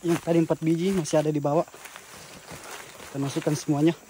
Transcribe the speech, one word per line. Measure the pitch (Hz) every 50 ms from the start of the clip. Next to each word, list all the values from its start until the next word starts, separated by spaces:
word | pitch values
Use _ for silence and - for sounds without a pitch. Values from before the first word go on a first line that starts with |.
Yang | - 170 170 151 -
tadi | 165 170 165
empat | 165 151 160 - 165
biji | 160 165 165 175 190 196 185
masih | 156 151 - 156
ada | 151 151
di | 151 147
bawah. | 143 147 143 165 160 - - - - - - - - - - - - - - - - - - - - - - - - - - - -
Kita | - - 135
masukkan | 139 139 - 160 - 165 151
semuanya. | 147 - - 151 139 147 165 165 - -